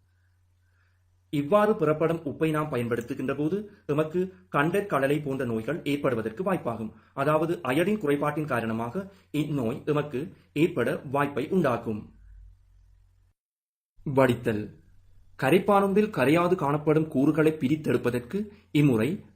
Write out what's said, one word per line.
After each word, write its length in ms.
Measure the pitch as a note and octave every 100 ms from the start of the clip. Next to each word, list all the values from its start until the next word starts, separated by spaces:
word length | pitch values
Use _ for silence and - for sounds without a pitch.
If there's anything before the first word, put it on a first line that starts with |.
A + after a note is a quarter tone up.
| _ _ _ _ _ _ _ _ _ _ _ _ _
இவ்வாறு 400 | D3 C#3+ G#3 G#3 G#3+
பெறப்படும் 440 | D3+ D3+ D#3+ E3
உப்பை 260 | C#3+ A2+ D#3+
நாம் 200 | D3+ D3+
பயன்படுத்துகின்ற 680 | B2 A#2+ A#2 - C3+ C3 C#3
போது 200 | D3+ G3 G#3+ - -
எமக்கு 340 | D3 D#3 F3+ F#3 - -
கண்டற் 340 | D3+ D#3 G3+ G3+
கடலை 340 | D3 C3+ D3+
போன்ற 240 | C#3+ C3+
நோய்கள் 380 | B2 A2+ A#2 E3+
ஏற்படுவதற்கு 580 | D3 C#3+ C#3+ A#2 A2 G#2+
வாய்ப்பாகும். 480 | F#3+ F3+ - A2 A2 - _
அதாவது, 460 | - C#3 D#3 E3 F3
அயடின் 360 | B2+ C3+ F3+ G#3+
குறைபாட்டின் 480 | D3 C#3+ D3 D#3 D3
காரணமாக 640 | A#2+ A2+ A2+ A#2+ F#3+ G3 - _
இந்நோய் 520 | D3 D3 C#3+ A2+ C#3
எமக்கு 360 | - D3 D3 B2 E3 - _
ஏற்பட 480 | D3 E3+ D3+ A#2+ E3+ D3
வாய்ப்பை 340 | C#3 C#3+ C#3+ D#3
உண்டாக்கும். 540 | F#3+ C#3+ A#2 - G#2 - - - - - - _ _ _ _ _ _ _ _ _ _ _ _ _ - -
வடித்தல். 580 | C3 C3 A#2+ - G#2 G#2 - - - - - - -
கரைப்பானொன்றில் 720 | C3 F3+ F#3 G3+ G3+ F#3+ G#3+
கரையாது 440 | D#3+ B2+ E3 F3
காணப்படும் 540 | F3+ C#3+ D3+ D#3 D3+ D#3
கூறுகளை 440 | C3 C#3+ D#3 D#3
பிரித்தெடுப்பதற்கு 840 | D#3 B2+ D3+ B2 A#2+ A#2+ A#2+ - F#3+ G#3+ - _
இம்முறை 540 | D3+ D3 A2+ A#2 G3+ -